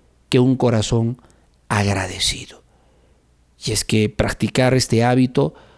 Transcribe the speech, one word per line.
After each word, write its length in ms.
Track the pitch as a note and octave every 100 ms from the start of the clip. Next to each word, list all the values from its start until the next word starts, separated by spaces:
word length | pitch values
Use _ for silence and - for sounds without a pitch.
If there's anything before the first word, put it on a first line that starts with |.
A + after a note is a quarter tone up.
| _ _ -
que 120 | B2+
un 160 | B2+ B2+
corazón 640 | B2 A2 - A#2 A2+ B2+ - _ _ _ -
agradecido". 960 | G#2+ G2+ G2 F#2 F#2 - - - - _ _ _ _ _ _ _ _ _ _
Y 80 | -
es 120 | G#2+
que 240 | - A2 G#2
practicar 640 | - G2+ - G#2+ - B2+
este 300 | C3 - A2+
hábito 500 | A#2+ B2+ B2+ C#3 D3+ - -